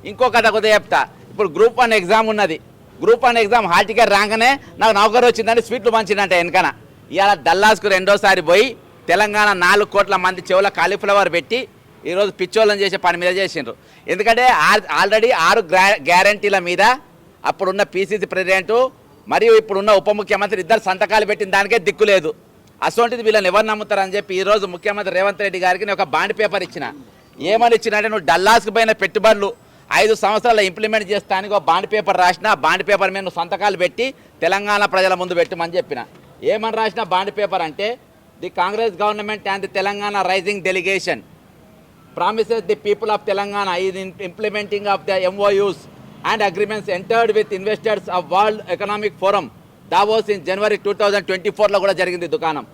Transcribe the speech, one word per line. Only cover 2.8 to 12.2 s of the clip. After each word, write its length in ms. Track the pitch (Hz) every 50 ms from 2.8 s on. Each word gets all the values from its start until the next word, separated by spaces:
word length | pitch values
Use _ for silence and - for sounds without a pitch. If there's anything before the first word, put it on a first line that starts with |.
| - - - - 151
గ్రూప్ 220 | 190 233 233 262
వన్ 140 | 247 240 233 220
ఎగ్జామ్ 220 | 202 226 240 214
హాల్ 200 | 175 170 185 208
టికెట్ 240 | 196 214 208 233 208 202
రాగానే 340 | 196 208 208 214 220 226 247 277 277 - - - -
నాకు 160 | 202 226 214 202
నౌకరు 280 | 208 220 208 247 247
వచ్చిందని 360 | 240 - - 226 208 226 240 -
స్వీట్లు 280 | - 208 254 196 240
పంచిందంట 440 | 220 226 220 170 208 196 202 185 185 175
వెనకన. 300 | 170 175 151 185 175 147 - - - - - - - -
ఇవాళ 240 | 135 170 196 202 202 170 131
డల్లాస్కు 420 | 165 165 185 202 214 220 214 - 208 190
రెండోసారి 460 | 185 185 190 202 202 - 196 190 185 147 151
పోయి 260 | 175 196 233 269 226 - - - - - - -
తెలంగాణ 400 | 170 190 214 208 208 208 208 208 202
నాలుగు 380 | 180 175 180 196 208 208 196 -
కోట్ల 200 | 202 202 185 202 185 180
మంది 180 | 185 185 180 175 -
చెవుల 180 | 185 190 196 196
కాలీఫ్లవర్ 640 | - - 170 180 196 190 - 202 196 202 196 175 156
పెట్టి 360 | 170 170 - 220 247 247 - _ - _ _ - - -
ఈరోజు 240 | 147 175 185